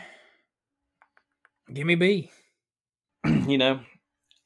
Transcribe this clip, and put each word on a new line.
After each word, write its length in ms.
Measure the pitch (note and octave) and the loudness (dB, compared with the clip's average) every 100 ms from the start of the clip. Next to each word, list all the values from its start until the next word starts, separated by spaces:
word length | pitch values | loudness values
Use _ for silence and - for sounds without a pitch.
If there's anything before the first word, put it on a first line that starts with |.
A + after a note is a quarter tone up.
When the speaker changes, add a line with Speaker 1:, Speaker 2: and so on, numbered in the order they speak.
| - - _ _ _ _ _ _ _ _ _ _ _ _ _ _ - | -14 -20 _ _ _ _ _ _ _ _ _ _ _ _ _ _ -16
Speaker 1:
give 140 | B2+ D#3 | -8 -2
me 80 | |
B. 360 | F3 F#3 G3+ C#3 _ | 2 2 0 -4 _
Speaker 2:
<clears throat> 40 | _ _ _ _ _ _ _ _ - - C3 | _ _ _ _ _ _ _ _ 0 0 0
You 100 | C#3 | 0
know, 240 | C3 C3 A#2+ _ _ _ _ _ | 2 0 -6 _ _ _ _ _